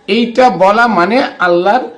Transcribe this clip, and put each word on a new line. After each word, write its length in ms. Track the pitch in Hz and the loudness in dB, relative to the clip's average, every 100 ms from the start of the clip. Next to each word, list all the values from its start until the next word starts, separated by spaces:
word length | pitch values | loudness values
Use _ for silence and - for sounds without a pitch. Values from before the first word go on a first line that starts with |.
| - | -6
এইটা 420 | 220 240 233 254 | -2 -2 2 2
বলা 380 | 180 190 214 240 | 2 0 2 0
মানে 360 | 190 180 240 285 - | 0 0 -2 -4 -4
আল্লাহর 440 | 180 175 190 240 - | -2 0 0 -2 -4